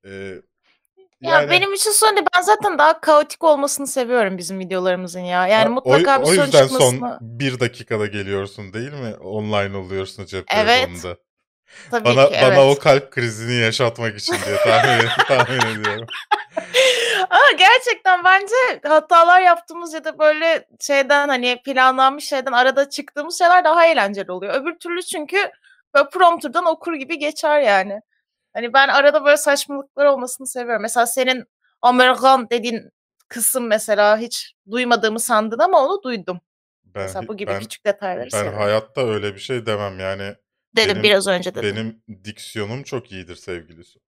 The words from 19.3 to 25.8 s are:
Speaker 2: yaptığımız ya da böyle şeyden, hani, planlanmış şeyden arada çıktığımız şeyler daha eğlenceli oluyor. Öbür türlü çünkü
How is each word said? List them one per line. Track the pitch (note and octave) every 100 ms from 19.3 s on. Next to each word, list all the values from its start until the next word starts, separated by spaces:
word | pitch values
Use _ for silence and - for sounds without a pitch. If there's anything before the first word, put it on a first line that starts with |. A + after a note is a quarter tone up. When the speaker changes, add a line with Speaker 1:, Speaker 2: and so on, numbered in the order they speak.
| F4+
Speaker 2:
yaptığımız | F#4 E4+ - E4 E4+
ya | D#4
da | D#4 D4
böyle | D#4 D4+ E4 D#4+ - _
şeyden, | - C#4 C4 C#4+ C#4+
hani, | C4 B3 B3 C4
planlanmış | C4 C4 C4 C4+ C#4+ -
şeyden | C#4 B3+
arada | B3 B3+ C4+ C#4
çıktığımız | - C#4+ - D4+ E4+
şeyler | F4 F4+
daha | D#4+ E4 E4
eğlenceli | D4+ G3+ G3+ F#3
oluyor. | F#3 G3
Öbür | B3 C#4+ E4+
türlü | F4 F4
çünkü | F4 F4 D4 F#4 G4+ _ _ _